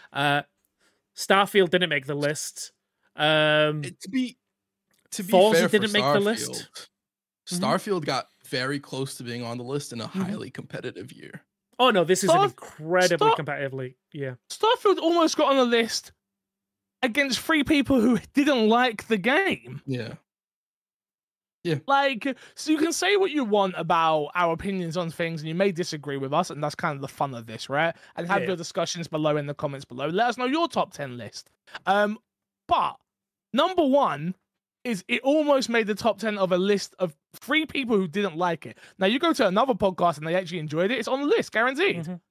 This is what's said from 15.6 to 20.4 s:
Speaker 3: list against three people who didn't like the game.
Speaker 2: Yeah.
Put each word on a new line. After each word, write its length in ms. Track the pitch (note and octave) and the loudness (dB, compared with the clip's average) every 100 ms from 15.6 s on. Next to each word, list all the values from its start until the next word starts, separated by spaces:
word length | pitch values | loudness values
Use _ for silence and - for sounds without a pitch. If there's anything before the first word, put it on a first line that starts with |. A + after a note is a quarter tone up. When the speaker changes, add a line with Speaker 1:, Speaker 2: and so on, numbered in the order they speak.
Speaker 3:
list 480 | B3 A#3 A3+ - - _ _ _ _ _ _ _ _ _ | 4 2 0 -4 -10 _ _ _ _ _ _ _ _ _
against 380 | B3+ C#4 C#4 A3 | -2 0 -2 -2
three 240 | - D#4 | 0 0
people 360 | C4 C#4+ C4+ C4 | 2 2 4 4
who 180 | A3+ A3 - | 4 2 0
didn't 340 | - D4 C4 G#3+ | 0 2 4 4
like 400 | A#3 B3+ G#3+ - | 4 2 -2 -4
the 80 | A3 | -2
game. 640 | G#3+ D4+ F#4+ - - C#3 - | 2 2 0 -2 -8 -12 -8
Speaker 2:
Yeah. 280 | B2 A2 - _ _ | -6 -8 -14 _ _